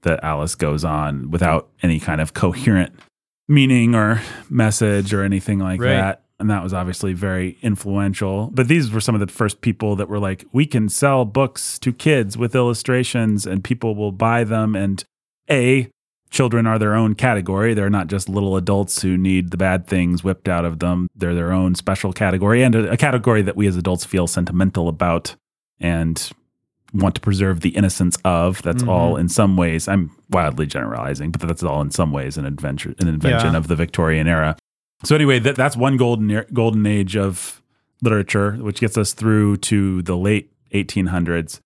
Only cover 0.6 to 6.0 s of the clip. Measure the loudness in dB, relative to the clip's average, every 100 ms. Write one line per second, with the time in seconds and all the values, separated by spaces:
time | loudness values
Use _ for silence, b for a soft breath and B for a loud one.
0.6 | -2 -2 -2 -4 -4 -6 -4 -2 2 0
1.6 | -2 _ 0 0 -2 -4 -4 0 -2 0
2.6 | 2 2 0 -6 _ _ _ _ 2 4
3.6 | 6 4 4 4 2 0 B B B 2
4.6 | 2 2 0 0 0 -2 0 -2 0 -2
5.6 | -2 -2 0 2